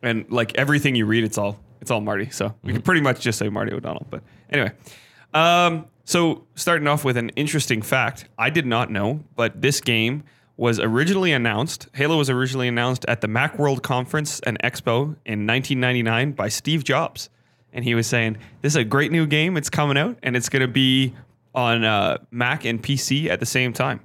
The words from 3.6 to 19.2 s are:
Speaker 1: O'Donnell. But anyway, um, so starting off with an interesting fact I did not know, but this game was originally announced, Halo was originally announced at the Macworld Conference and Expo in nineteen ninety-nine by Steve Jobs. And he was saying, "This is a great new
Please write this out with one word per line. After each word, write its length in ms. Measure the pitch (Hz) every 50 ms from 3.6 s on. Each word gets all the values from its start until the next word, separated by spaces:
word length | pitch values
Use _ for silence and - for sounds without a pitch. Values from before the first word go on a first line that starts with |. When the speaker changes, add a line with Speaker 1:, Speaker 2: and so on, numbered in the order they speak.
| 98 - -
Speaker 1:
O'Donnell. 340 | - - - 80 - - -
But 140 | - - - - - - _ _
anyway, 220 | - 147 123 90 - _ - - - - - - _ - - _ -
um, 520 | 151 160 170 175 175 175 175 165 160 160 - _ _ _
so 400 | - - 175 170 165 151 - - _ _
starting 320 | - - - 170 165 147
off 180 | 143 147 151 147
with 120 | 135 123
an 140 | 120 117 117
interesting 520 | - - 147 147 - 156 139 - 127 107 104
fact 440 | - - 131 120 113 - - - - _ -
I 120 | 113 127
did 160 | 151 170 151
not 240 | 127 117 113 123 -
know, 340 | 110 98 101 107 139 156 - _ _
but 260 | - 117 113 - -
this 200 | - 135 147 -
game 440 | - - 120 113 110 113 127 147 147 _ _ _ _ _ _
was 240 | - - 120 117 101
originally 520 | - 110 110 120 147 170 196 190 190 180 151
announced, 560 | 131 120 117 107 104 123 165 - - - - _
Halo 240 | 135 139 147 165 160
was 120 | 147 131
originally 380 | 131 123 131 127 127 135 127 123
announced 360 | 120 120 120 123 131 123 -
at 140 | - 120 110
the 80 | - 107
Macworld 540 | 107 120 135 156 - - 143 147 139 127 -
Conference 580 | - 135 123 127 123 - 156 151 147 - -
and 180 | - - 117 -
Expo 540 | - 120 - - - - 117 120 139 151 151 - _
in 220 | - 110 104 104
nineteen 320 | 107 113 131 131 - 135 127
ninety-nine 540 | 127 127 123 123 117 113 113 117 127 151 139
by 160 | - 101 104
Steve 340 | 107 - - - 151 160 131
Jobs. 480 | - 131 139 165 - - - - - _ _ _ _ _ _ _ _ _
And 120 | 123 120
he 100 | 127 117
was 140 | 117 113 -
saying, 300 | - 120 113 113 110 107 - - - - -
"This 100 | 147 151
is 40 |
a 60 | 156 120
great 300 | 110 104 139 151 131 160
new 120 | 170